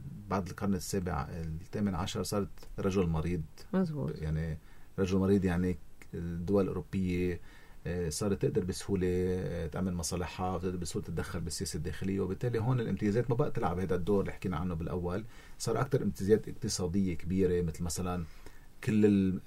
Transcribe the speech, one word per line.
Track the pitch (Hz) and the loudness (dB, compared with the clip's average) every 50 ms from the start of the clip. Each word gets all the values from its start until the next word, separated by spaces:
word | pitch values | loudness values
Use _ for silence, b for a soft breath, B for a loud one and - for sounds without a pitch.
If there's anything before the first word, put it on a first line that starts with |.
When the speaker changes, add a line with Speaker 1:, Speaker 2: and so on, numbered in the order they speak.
| - - - - 104 - | -6 -10 -12 -12 -6 -2
Speaker 1:
بعد | 95 98 90 85 | -2 -2 -2 -2
القرن | - - 104 101 98 | -4 -2 0 0 0
السابع، | 90 - - - 101 87 90 82 73 - - | 0 0 -2 -2 -2 0 0 -2 -2 -2 -4
الثامن | 90 85 82 80 80 82 95 - - 110 104 101 92 | -6 -6 -6 -4 -6 -6 -8 -6 -4 -2 0 0 0
عشر | 80 95 - - 101 92 | 0 -2 -2 -2 -2 -2
صارت | - 107 104 98 - - - - - - - | 0 0 0 0 -2 -6 -10 -12 -10 -6 -2
رجل | 98 98 92 101 90 82 | 0 2 4 4 4 4
مريض. | 80 80 76 82 87 - - - - - - - - | 2 2 2 0 0 -2 -2 -6 -10 -14 -10 -2 0
Speaker 2:
مزبوط. | 190 185 165 151 143 135 151 - - | 0 2 0 0 -2 -4 -4 -4 -4
Speaker 1:
يعني | - 76 78 78 82 80 78 - b b b b b b b - | -2 0 0 0 0 -2 -4 -6 b b b b b b b 0
رجل | 95 90 98 95 | 0 2 4 4
مريض، | 95 95 101 101 87 | 6 6 6 6 4
يعني | 92 87 87 92 92 90 - - - - - - - - | 4 2 2 2 0 0 -2 -6 -12 -14 -14 -14 -10 -8
الدول | 85 85 85 85 85 87 85 101 101 95 | -6 -6 -4 -4 -4 0 4 4 4 4
الأوروبية، | 95 92 92 80 - - 95 92 90 90 87 90 90 87 - b b b b b b b b - - | 4 0 -4 -6 -4 -2 0 0 2 2 2 2 0 0 -4 b b b b b b b b -6 -4
آه، | 87 90 87 82 | -4 -2 -2 -2
صارت | - - 107 101 98 - | -2 -2 0 0 2 2
تقدر | - - - 110 92 | 2 2 2 2 0
بسهولة، | 90 95 - - - 101 92 90 90 | 0 -2 -4 -2 0 0 2 2 2
آه، | 90 90 90 92 90 92 95 95 87 85 82 78 | 2 2 2 2 0 0 -2 -2 -2 -4 -4 -4
تعمل | - - 92 95 87 | -2 -2 0 0 0
مصالحها، | 87 85 - 92 87 87 - - - 92 92 92 85 | -2 -2 -2 -2 -2 -2 -4 -4 -4 -2 -2 -2 -2
بتقدر | 92 92 90 90 | -2 -2 -2 -2
بسهولة | 87 - - 104 - - | -4 -4 -4 -4 -4 -4
تتدخل | 82 80 78 - - 85 | -4 -4 -4 -4 -4 -4
بالسياسة | 80 80 - - - - - 78 | -4 -4 -4 -4 -4 -4 -4 -4
الداخلية، | 73 - - - - 95 98 98 | -4 -4 -4 -2 -2 0 0 0
وبالتالي | 95 90 95 - - 123 117 113 | 0 0 -2 -2 -2 0 0 2
هون | 104 127 131 123 | 2 2 2 2
الامتيازات | 113 - 101 98 117 104 98 120 120 - | 2 0 0 2 2 2 4 2 2 2
ما | 117 | 2
بقى | 120 147 - | 2 2 2
تلعب | - - 90 87 85 90 | 2 0 0 0 0 0
هذا | 95 85 92 | 0 0 0
الدور | 87 85 98 104 98 | 0 2 4 4 4
اللي | 90 - | 2 0
حكينا | - - - 98 90 78 | -4 -4 -2 -2 0 0
عنه | 90 90 85 | 0 -2 -2
بالأول. | 80 85 - 87 90 87 87 90 107 107 b b b b b b b | -2 -2 -2 -2 -2 -2 -2 -2 -4 -4 b b b b b b b
صار | - 117 113 117 | -2 0 2 2
أكتر | - - - 127 117 | 2 2 2 2 2
امتيازات | 101 - - 98 95 110 104 - - | 0 -2 0 6 6 6 6 6 0
اقتصادية | - - - 104 - - 92 85 87 101 95 90 82 | -6 -6 -4 -4 -2 -2 -2 0 2 2 2 2 0
كبيرة، | - - 82 95 95 92 87 90 87 | -2 -2 0 2 4 4 4 4 4
مثل | 87 82 78 - 87 | 2 0 -2 -2 -4
مثلًا | 87 - - 90 90 90 90 82 b b b b b b b b b - - - | -4 -2 -2 -2 -2 -2 -4 -4 b b b b b b b b b -16 -6 -2
كل | - 107 107 107 | 2 4 6 8
ال-، | 104 101 98 95 92 92 - - | 8 8 8 6 4 2 0 -2